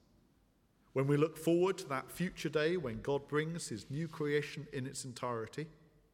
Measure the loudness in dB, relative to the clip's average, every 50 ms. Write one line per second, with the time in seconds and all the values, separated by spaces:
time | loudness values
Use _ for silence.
0 | _ _ _ _ _ _ _ _ _ _ _ _ _ _ _ _ _ _ 0 2
1 | 4 4 6 6 6 4 2 2 2 4 6 6 6 4 4 0 -2 -4 -4 -4
2 | -4 -4 -4 -2 -2 -2 -2 -4 -4 0 2 2 2 2 2 0 -2 -4 -4 -2
3 | -2 0 0 0 -2 0 0 0 0 0 -2 -6 -6 -6 -6 -8 -6 -6 -4 -4
4 | -4 -4 -4 -2 0 2 2 2 2 0 -4 -10 -10 -6 -6 -6 -6 -4 -6 -8
5 | -8 -8 -8 -6 -4 -4 -2 -4 -6 -6 -6 -8 -8 -8 -12 -18 -20 -20 _ _
6 | _ _